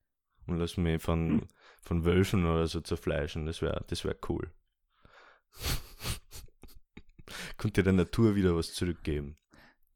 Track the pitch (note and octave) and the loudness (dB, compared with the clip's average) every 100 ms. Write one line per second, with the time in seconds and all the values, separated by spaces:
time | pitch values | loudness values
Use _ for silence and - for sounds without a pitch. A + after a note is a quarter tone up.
0 | _ _ _ _ - E2+ E2+ - E2+ D#2+ | _ _ _ _ -4 -2 -2 0 0 0
1 | - E2 E2 D#2 - _ - - - E2+ | 0 0 2 0 -2 _ -20 -16 -4 0
2 | E2 F2+ F#2+ G#2 E2+ E2 E2 E2+ - E2+ | 4 4 4 4 2 2 0 -2 -6 -6
3 | - D2+ C#2+ E2 D#2 E2 D2+ - - - | -2 -2 -2 -6 -6 -4 -4 -4 -6 -6
4 | - - - - - - _ _ _ _ | -6 -6 -4 -4 -6 -12 _ _ _ _
5 | _ - - _ _ - - - - - | _ -20 -20 _ _ -8 -4 -4 -6 -10
6 | - - - - - _ - - - - | -8 -8 -10 -18 -18 _ -20 -20 -20 -20
7 | - - - - - - A2 - F#2+ F#2+ | -20 -20 -16 -12 -12 -4 0 2 4 4
8 | F2 - A2 G2+ F#2 E2+ D#2+ - F2+ E2 | 4 4 4 6 4 2 0 -2 -4 -4
9 | - D2 C#2+ D2+ _ - - _ _ | -4 -4 -4 -12 _ -20 -20 _ _